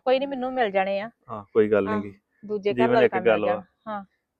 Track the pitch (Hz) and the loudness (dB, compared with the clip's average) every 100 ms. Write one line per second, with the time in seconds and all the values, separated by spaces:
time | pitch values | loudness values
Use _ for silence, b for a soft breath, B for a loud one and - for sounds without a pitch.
0 | 262 262 277 269 254 254 220 190 190 196 | 0 0 0 -6 -6 -2 -2 0 -2 -4
1 | 220 _ - 110 101 117 107 104 98 104 | -6 _ -14 -14 -2 2 4 4 2 -2
2 | 101 98 _ _ 208 208 202 240 233 240 | -6 -14 _ _ -8 -6 -4 0 2 4
3 | 220 196 180 214 - 214 - _ 220 208 | 2 2 2 2 0 -4 -6 _ -12 -12
4 | 190 _ _ _ | -12 _ _ _